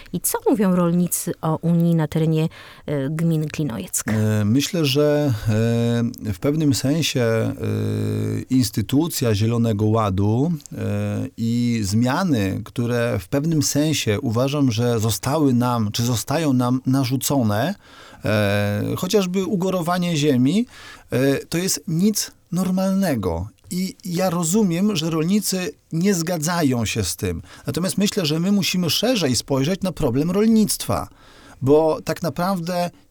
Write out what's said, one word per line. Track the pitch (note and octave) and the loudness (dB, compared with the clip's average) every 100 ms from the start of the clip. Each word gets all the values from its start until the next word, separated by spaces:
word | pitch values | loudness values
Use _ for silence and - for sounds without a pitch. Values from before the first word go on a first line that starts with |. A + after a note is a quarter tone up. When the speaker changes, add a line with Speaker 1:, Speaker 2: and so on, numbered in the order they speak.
| - | -10
Speaker 1:
I | F#3 | -6
co | - A#4+ A#4 | -4 -2 0
mówią | A#3 G3 F3+ | 2 2 2
rolnicy | F3 F3 F3 - - - | 2 2 0 -2 -6 -6
o | D#3+ D#3+ | -4 -2
Unii | E3 E3+ E3+ | 0 2 4
na | E3 D3+ | 2 0
terenie, | D#3+ D#3+ D#3 D#3+ - - - - | 0 0 2 0 -4 -18 -16 -6
e, | D3 C3+ | -4 -2
gminy | D#3 E3 D#3 D3+ | -2 0 0 -2
Klinojecka? | - D3+ A2 F#2+ - - | -4 -4 -4 -6 -6 -2
Speaker 2:
E, | G#2+ G#2+ G#2+ | 0 2 2
myślę, | G#2 B2+ C#3 F3 | 2 2 0 0
że, | D3 C3+ D3 D3 D3 G#2+ A2 | 0 2 4 4 2 0 0
e, | G#2+ A#2 A#2 A#2 A#2 A#2 - A2 | 2 2 2 0 0 -2 -4 -8
w | G2 | -2
pewnym | C#3 D#3 D3+ | -2 2 2
sensie, | C3 C3 D#3+ - C3 | 2 0 0 0 0
e, | A#2 A2+ A2+ A2 G#2+ G#2+ G#2 G#2+ G#2+ G#2+ G#2+ G#2+ - | 2 2 0 -2 -4 -2 -2 -2 -2 -2 -2 -4 0
instytucja | C3 A#2+ - G#2 C3+ D#3+ - A#2+ | 0 2 -2 0 0 0 -2 0
Zielonego | G2+ A2 A#2 A#2 G2+ G#2+ | 2 2 2 0 2 2
Ładu, | A2+ G#2+ F#2+ G2+ A2+ D3+ D#3 - | 2 0 0 2 2 0 -2 -6
e, | - G#2 G#2 G#2 G#2 G#2 - | -8 -4 -4 -4 -4 -6 -4
i | A2+ A#2+ A#2+ A#2 | -2 0 0 0
zmiany, | G2 G#2+ B2 D3 F#3+ A#2+ F#2+ G2+ | 0 2 2 2 0 2 0 -2
które | A2 - A#2+ A#2+ A#2 A2+ | -6 -4 -2 0 0 -2
w | - | -2
pewnym | C#3+ D#3+ D#3 | -2 0 0
sensie | C#3 C#3+ D#3 C#3 - G#2 | 0 0 0 0 0 -2
uważam, | B2+ A2 C3+ D3 C3+ | 0 0 0 2 2
że | G#2+ A#2+ A#2+ | 2 0 0
zostały | A2 G#2+ - D#3 C#3+ | 0 -2 -2 2 2
nam, | A#2+ B2 A#2+ G#2 | 2 2 0 -2
czy | - | -2
zostają | A#2+ A#2 - D3 D#3 | 0 -2 -2 -2 2
nam | B2+ B2 B2+ C3 | 2 2 0 0
narzucone, | C3+ B2 C3 - C#3+ A2 G#2 D3 G3+ - - - - | 0 0 -2 0 0 2 0 -2 -4 -12 -20 -20 -8
e, | G#2 G#2+ G2+ G#2 G2+ G#2 A2 A2+ | -2 0 2 2 0 -2 -2 -4
chociażby | F3+ G#2+ F3+ F#3+ F#3 | 0 0 0 -2 -2
ugorowanie | G3 F#3+ F#3 E3 F3+ F3 D#3 | -2 -2 -2 -2 -2 0 0
ziemi, | D3+ B2+ B2+ G3 B3 - - - - | 2 4 2 2 -2 -8 -20 -20 -6
e, | B2 C3+ C3+ | 0 0 0
to | - E3 | -2 -4
jest | F#3 - - | -2 -4 -4
nic | D#3+ G#3 G#3+ - - _ | 0 0 0 -6 -12 _
normalnego. | E3+ F#3 F#3 F#3+ F#3+ F#3+ B2+ F#2+ E2 G#2 - - | -4 -2 0 0 0 0 0 -2 -4 -6 -12 -10
I | F3 F#3 - | -6 -6 -8
ja | F3+ F3 F#3+ | -6 -2 0
rozumiem, | E3+ E3 G#3 G3+ E3 G#3 F#3 | 0 0 2 2 2 0 0
że | D#3+ | 0
rolnicy | D#3+ D#3+ G#3 - F#3+ F3+ - _ | 0 2 0 0 -4 -4 -10 _
nie | E3 F#3+ | 0 2
zgadzają | F#3 E3 D#3+ D3+ E3+ C#3+ B2 | 2 0 -2 0 2 2 2
się | A2 A#2 | 0 -2
z | G2+ - | -4 -2
tym. | G2+ E2 - - - | -4 -4 -10 -12 -6
Natomiast | C3 F3+ - | -2 -2 0
myślę, | G3+ G#3 D3+ | 0 0 0
że | D#3+ | 0
my | F3+ | 2
musimy | G3+ D3 F#3 E3+ | 2 2 0 0
szerzej | - A3+ B3+ D3 A#2 | 0 0 2 2 0
spojrzeć | - C3+ C3+ F#3+ | 0 0 0 0
na | F#3 | -2
problem | - C#3+ B2+ D#3+ | -2 0 0 0
rolnictwa, | G3 A3+ A3 G#3 - - E2+ - - - - - - | 2 4 4 4 0 -2 -4 -4 -12 -20 -20 -20 -4
bo | B2+ D3 D#3+ - | 4 6 6 0
tak | - D#3 | -4 -4
naprawdę | E3+ D3+ F3 F#3+ E3 F3+ F3 - _ | -4 -2 -2 -2 -2 -2 -4 -6 _